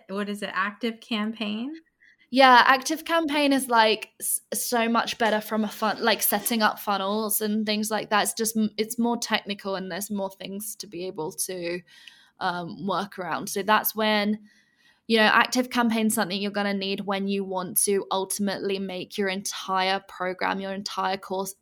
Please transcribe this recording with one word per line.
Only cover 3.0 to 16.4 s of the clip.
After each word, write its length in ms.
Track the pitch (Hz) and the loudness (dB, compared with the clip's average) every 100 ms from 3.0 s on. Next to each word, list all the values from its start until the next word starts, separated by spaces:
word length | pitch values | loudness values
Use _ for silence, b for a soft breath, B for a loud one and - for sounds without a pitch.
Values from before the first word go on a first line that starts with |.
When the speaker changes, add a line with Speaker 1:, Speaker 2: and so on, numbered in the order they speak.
Speaker 2:
Campaign 480 | 320 330 320 294 285 | 0 0 2 2 2
is, 160 | 269 247 | 2 2
like, 420 | 233 220 214 - - | 4 4 4 -4 -10
s-, 200 | - - - | -6 -4 -4
so 340 | 214 - 240 233 | -6 -2 0 2
much 300 | 233 214 - | 2 0 0
better 240 | 220 214 | 2 2
from 240 | 214 220 214 | 0 -2 -2
a 40 | |
fun-, 320 | - 220 - | -2 -2 0
like, 200 | 226 202 | 0 2
setting 400 | - 202 202 233 | 2 0 0 2
up 180 | 214 - | 2 0
funnels 640 | - 202 196 214 220 208 | -2 -2 0 -2 0 -2
and 240 | 214 214 214 | 0 0 0
things 260 | 208 214 | -2 0
like 180 | 214 - | -2 0
that. 140 | 208 | 2
It's 100 | 196 | 2
just 220 | - 220 220 | 0 -2 2
m-, 140 | 214 - | 0 0
it's 200 | 220 - | -4 0
more 200 | 233 240 | -2 0
technical 580 | - 220 - 202 202 190 | 0 -2 -2 -8 -6 -6
and 160 | 190 | -6
there's 180 | 175 196 | -8 -6
more 220 | 208 190 | -6 -6
things 440 | 190 185 196 208 - | -8 -12 -10 -10 -12
to 100 | 190 | -12
be 200 | 196 185 | -10 -10
able 240 | 160 160 | -6 -8
to, 480 | 190 - 185 170 175 - B B B B - | -6 -8 -6 -6 -6 -10 B B B B -6
um, 480 | 185 175 175 - 196 | -4 -4 -6 -8 -4
work 320 | 175 196 - | -2 -4 -8
around. 300 | 175 151 147 | -6 -6 -4
So 140 | 202 | -4
that's 300 | 196 214 - | 2 2 2
when, 460 | 208 214 214 208 214 b b b b b b - | 0 2 4 2 -2 b b b b b b 0
you 100 | 220 | 4
know, 60 | |
Active 460 | 214 - 190 254 254 | 6 6 4 2 0
Campaign's 440 | 247 240 226 220 | 2 2 4 2
something 280 | 214 185 196 | 2 0 -2